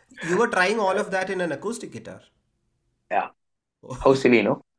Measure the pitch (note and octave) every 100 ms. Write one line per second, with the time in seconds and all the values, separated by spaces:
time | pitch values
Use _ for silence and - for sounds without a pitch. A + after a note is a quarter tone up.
0 | _ - E3 F3+ A#3 F#3+ F#3 A3+ F#3+ F#3+
1 | G3 F#3 F#3 F#3+ F3 E3 G3 A#3+ F3 A#2
2 | F#2+ F#2+ _ _ _ _ _ _ _ _
3 | - G2+ F2 _ _ _ _ _ - B2+
4 | C3+ C3+ B2 A#2 G2+ - -